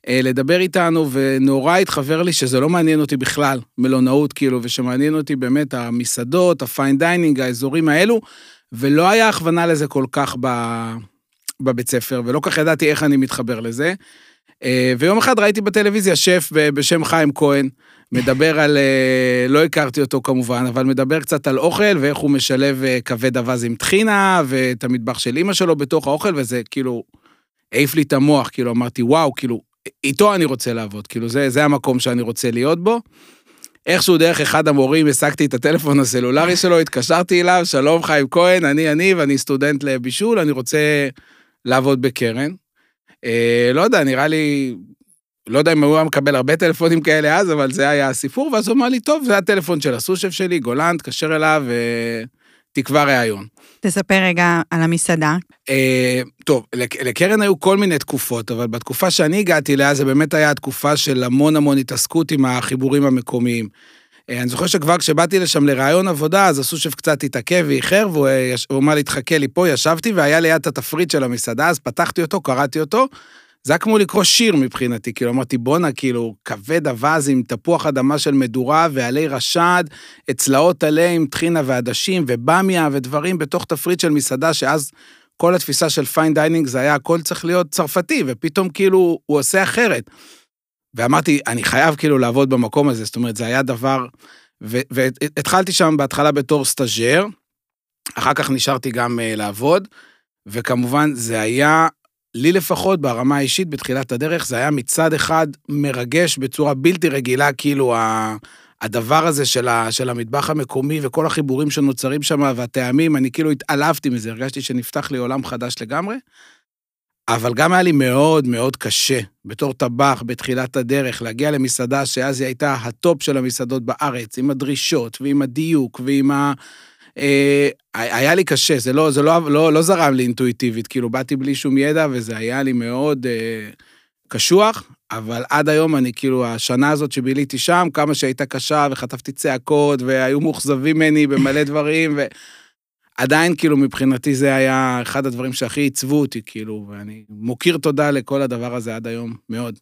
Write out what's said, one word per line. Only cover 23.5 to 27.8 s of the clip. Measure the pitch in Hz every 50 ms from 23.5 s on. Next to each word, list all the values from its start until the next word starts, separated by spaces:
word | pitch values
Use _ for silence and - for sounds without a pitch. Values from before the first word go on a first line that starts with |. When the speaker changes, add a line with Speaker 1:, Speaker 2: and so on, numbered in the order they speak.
| 127 120 120
Speaker 1:
עם | 117 117
טחינה, | - - - 190 196 220 220 208 202 196 190 190 180 156
ואת | 127 135 131 131 127 127 110 -
המטבח | 120 127 123 113 123 120 -
של | - 127 120 147
אמא | 180 202
שלו | 190 - 190 170 160
בתוך | 143 143 131 170 156 -
האוכל, | 139 143 151 - 208 175
וזה | 143 131 113 127 123 113 _
כאילו | - 139 131 127 120 117 - _ _ _ _ _ _ _ _ _ _ _ _ _
העיף | - 120